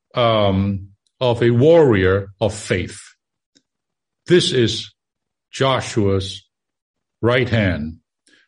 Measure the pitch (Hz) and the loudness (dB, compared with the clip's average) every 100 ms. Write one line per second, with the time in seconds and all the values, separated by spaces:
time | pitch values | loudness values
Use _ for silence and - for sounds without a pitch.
0 | _ - 117 110 101 95 98 95 98 _ | _ -2 0 2 0 0 -2 -6 -10 _
1 | _ - 127 113 120 120 147 170 147 101 | _ -4 -2 0 0 4 4 6 6 4
2 | 92 98 98 - 107 - - 101 107 - | 2 0 -4 -4 -4 -4 -6 -6 -6 -14
3 | - _ _ _ _ _ _ _ _ _ | -20 _ _ _ _ _ _ _ _ _
4 | _ _ - 175 - 131 113 - - _ | _ _ 0 2 2 0 0 -2 -12 _
5 | _ _ _ _ _ - 135 123 - 117 | _ _ _ _ _ -4 -2 -2 -4 -2
6 | 101 98 95 - _ _ _ _ _ _ | 0 -2 -4 -12 _ _ _ _ _ _
7 | _ - 110 127 117 113 98 80 78 80 | _ -6 -2 0 0 0 -2 -2 -8 -12
8 | _ _ _ _ | _ _ _ _